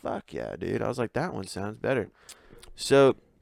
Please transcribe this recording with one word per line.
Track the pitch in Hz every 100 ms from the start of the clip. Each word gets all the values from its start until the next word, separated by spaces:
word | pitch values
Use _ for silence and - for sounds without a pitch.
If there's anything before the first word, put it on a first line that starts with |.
"Fuck | - 208 -
yeah, | 64 57 65
dude." | 90 110
I | 113
was | 120
like, | 113
"That | - 175
one | 120 95
sounds | 95 101 113
better." | - 131 95 _ - - - - - -
So | - 135 135 - _ _